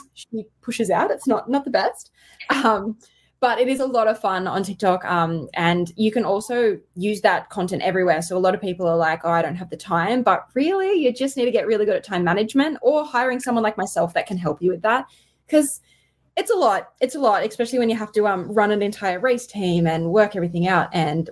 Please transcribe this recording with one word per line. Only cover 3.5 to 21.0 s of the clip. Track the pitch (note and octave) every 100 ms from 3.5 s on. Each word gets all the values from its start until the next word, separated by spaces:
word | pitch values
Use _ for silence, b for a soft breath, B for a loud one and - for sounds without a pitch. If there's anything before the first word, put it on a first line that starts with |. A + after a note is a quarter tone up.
| A3+
it | B3+
is | C4+
a | C4+
lot | A#3+ A3
of | A3
fun | G#3 F#3 F#3
on | E3+
TikTok, | F#3+ G3 G3 F3+ -
um, | F3 E3 E3 C#3 -
and | E3+ F3 F3 F#3
you | A3
can | G#3+ F#3
also | G3 A3 A#3+ A#3 F#3 - -
use | G3 G#3
that | G#3+ F3 -
content | - F3+ F3+
everywhere. | F#3 F#3 F3+ D#3+
So | E3+ F#3
a |
lot | F#3 F#3+
of |
people | G3+ F3 F3+
are | E3
like, | D#3+ E3
"Oh, | E3+
I | E3+
don't | D#3+ F3
have | F3
the | -
time," | - E3+ F3+ B3
but | A#3+ F3+ -
really, | B3 D4+ G4 F#4+ G4
you | C4+
just | A#3 C4+ C4+
need | A#3+
to |
get | A3 F3+
really | A3 G#3
good | F#3
at |
time | - F#3
management | F3 F#3 A3 C4+ D4 D4
or | A#3+ D4+ D4
hiring | B3 B3+ B3+
someone | C4 A#3
like | G#3+ G#3+
myself | G3 - E3+ E3+
that | -
can | F#3
help | E3+ D3+
you | F3
with | F3
that. | G#3+ B3 C4 b b b _
'Cause | D4+ C#4 - _ _ _ _ _ -
it's | G4
a | G4+
lot. | C4+ F#3 - _
It's | B3+ D#4
a |
lot, | B3+ G3
especially | G#3+ - A#3 B3+
when | A#3
you | A3+
have | G#3+
to, | - G#3
um, | F#3+ F3
run | G#3+ G#3
an | G#3
entire | G3+ G#3+ G3+ F3+
race | B3 A#3+ -
team | G#3 F#3 F3 E3+
and | D#3+ E3
work | G3 G#3 G3+
everything | E3+ E3+ F3
out | F3+ -
and | E3+